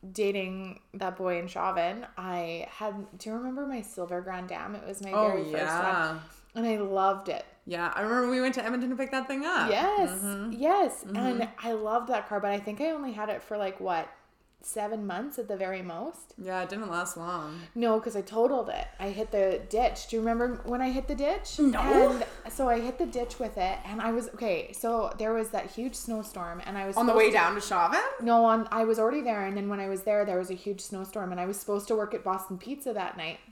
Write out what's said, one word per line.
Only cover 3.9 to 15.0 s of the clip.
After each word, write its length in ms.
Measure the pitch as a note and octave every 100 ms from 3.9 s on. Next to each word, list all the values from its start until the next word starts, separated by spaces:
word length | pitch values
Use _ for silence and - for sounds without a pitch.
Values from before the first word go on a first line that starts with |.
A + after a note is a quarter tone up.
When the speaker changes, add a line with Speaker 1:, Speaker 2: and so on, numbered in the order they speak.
| - F3 F3
Speaker 1:
Grand 300 | F#3 F#3 F3+
Am? 220 | E3+ D#3
It 120 | G#3 -
was 160 | G3
my 100 | G3
Speaker 2:
Oh, 160 | G#3 G#3+
Speaker 1:
very 140 | F#3+
first 100 | D#3
one. 80 | D#3
Speaker 2:
yeah. 540 | D#3 E3 F#3 F#3 D#3+ D#3+ D#3+ - -
Speaker 1:
And 120 | A3+ A#3
I 120 | A3
loved 500 | G3 F#3+ F#3+ G3 -
it. 160 | - - - -
Speaker 2:
Yeah, 260 | E3+ E3+
I 60 | -
remember 260 | G#3 A#3+ B3
we 100 | B3+
went 140 | B3+ C4
to 80 |
Edmonton 260 | A3 B3 B3
to 60 | B3+
pick 140 | C4+
that 140 | C4 C4
thing 160 | C#4 D4+
up. 240 | F4+ D#3+
Speaker 1:
Yes, 400 | G#3 F4 G#4 F4+
Speaker 2:
Mm-hmm. 420 | F#3+ G3+ G3+ G#3+
Speaker 1:
yes. 520 | A3+ C#4+ G4 D#4+ -
Speaker 2:
Mm-hmm. 120 | G3 G#3
Speaker 1:
And 320 | B3+ A#3+ A3+ -
I 100 | A#3
loved 360 | A3 G#3+ A#3 A#3
that 200 | A#3 G#3
car, 120 | G#3
but 100 | G3+
I 80 | G3+
think 220 | G3+ G#3+
I 100 | D4+
only 220 | D#4 C#4
had 160 | G#3+ G#3+
it 140 | G#3
for, 140 | - G#3
like, 220 | G3 F#3+
what, 280 | F#3+ E3+ D#3 - _ _ _ _
seven 440 | - A3 G#3 A3